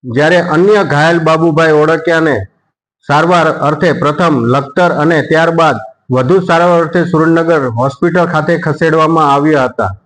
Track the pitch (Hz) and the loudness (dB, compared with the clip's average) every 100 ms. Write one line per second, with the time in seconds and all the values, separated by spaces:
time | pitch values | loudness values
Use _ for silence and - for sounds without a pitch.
0 | 127 117 151 175 170 156 190 208 170 143 | -6 -2 2 0 0 0 2 2 0 0
1 | 156 170 160 160 165 156 160 151 151 160 | 0 0 0 0 0 2 2 2 2 0
2 | 165 165 160 120 98 _ _ _ _ _ | 0 0 0 -2 -6 _ _ _ _ _
3 | - 147 165 175 160 135 139 156 180 139 | -2 0 2 2 0 0 -2 0 -2 0
4 | 143 151 170 143 117 135 135 - 175 - | -2 0 0 0 0 -2 -2 -2 0 0
5 | 151 160 131 160 165 165 160 117 - - | 0 0 0 0 0 2 0 0 -8 -20
6 | _ 127 127 185 180 170 175 170 160 175 | _ -2 2 0 2 0 2 2 0 -2
7 | 175 165 160 165 165 165 131 113 131 135 | -2 0 2 0 2 0 -2 -2 -4 -2
8 | 175 175 170 165 156 165 - 151 165 160 | -2 0 -2 -2 -2 -2 -2 -2 0 0
9 | 160 165 151 139 151 151 127 - 98 98 | 2 2 2 2 0 0 -2 -2 -6 -6